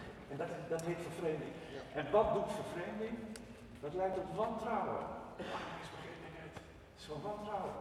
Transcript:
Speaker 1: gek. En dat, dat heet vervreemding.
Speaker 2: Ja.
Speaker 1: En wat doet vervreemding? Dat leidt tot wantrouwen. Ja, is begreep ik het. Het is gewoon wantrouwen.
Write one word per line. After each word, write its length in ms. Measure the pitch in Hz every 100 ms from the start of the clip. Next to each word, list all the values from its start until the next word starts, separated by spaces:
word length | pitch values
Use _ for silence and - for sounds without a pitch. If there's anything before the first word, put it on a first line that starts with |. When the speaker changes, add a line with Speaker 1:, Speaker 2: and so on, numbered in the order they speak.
| -
Speaker 1:
gek. 100 | - -
En 40 | 143
dat, 80 | 165 170 -
dat 100 | 165 165
heet 140 | 170 170
vervreemding. 440 | - 165 151 - - - 139
Speaker 2:
Ja. 60 | - 147
Speaker 1:
En 60 | 147 208
wat 120 | 214 202
doet 160 | - -
vervreemding? 540 | - 175 208 214 226 233 220 - - - - -
Dat 100 | 143 180
leidt 140 | 190 185
tot 100 | 156 185
wantrouwen. 600 | 226 226 226 196 180 - - - - - -
Ja, 80 | - - -
is 80 | -
begreep 280 | - - - -
ik 60 | -
het. 120 | - - - - -
Het 80 | -
is 40 | -
gewoon 200 | 151 208
wantrouwen. 420 | 214 208 208 - -